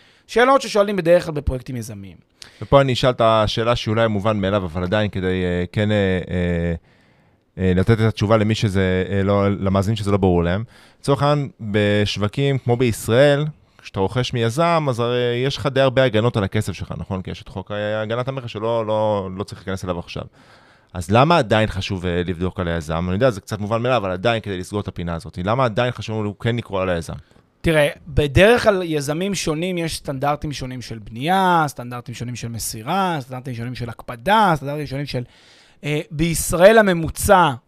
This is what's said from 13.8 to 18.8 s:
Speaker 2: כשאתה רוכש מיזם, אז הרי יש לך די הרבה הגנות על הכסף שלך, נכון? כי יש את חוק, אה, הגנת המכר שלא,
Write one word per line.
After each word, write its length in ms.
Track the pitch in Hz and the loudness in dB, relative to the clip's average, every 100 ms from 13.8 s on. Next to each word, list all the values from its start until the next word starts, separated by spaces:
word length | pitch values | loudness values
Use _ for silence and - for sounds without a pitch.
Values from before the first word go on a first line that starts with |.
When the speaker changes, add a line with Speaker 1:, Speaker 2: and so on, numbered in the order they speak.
Speaker 2:
כשאתה 180 | - 101 | -10 -2
רוכש 340 | 95 127 123 | -2 -2 -4
מיזם, 520 | 123 117 127 170 165 147 | -2 -2 0 2 2 0
אז 100 | 117 | -2
הרי 440 | 120 123 120 120 131 | -2 0 0 0 -2
יש 120 | - | -4
לך 100 | 143 | -2
די 140 | 127 | 2
הרבה 220 | 135 123 | 2 4
הגנות 340 | 131 107 117 113 | 2 2 2 0
על 60 | |
הכסף 300 | 95 107 104 | 0 -2 -4
שלך, 200 | 87 - 82 | -6 -10 -10
נכון? 240 | 82 92 | -8 -8
כי 100 | 90 | -8
יש 100 | 90 | -12
את 60 | - | -12
חוק, 240 | 98 - | -14 -10
אה, 300 | 104 104 107 | -6 -4 -4
הגנת 260 | 107 117 123 | -4 -4 -4
המכר 200 | 135 120 | -8 -10
שלא, 380 | 104 110 117 | -6 -2 -2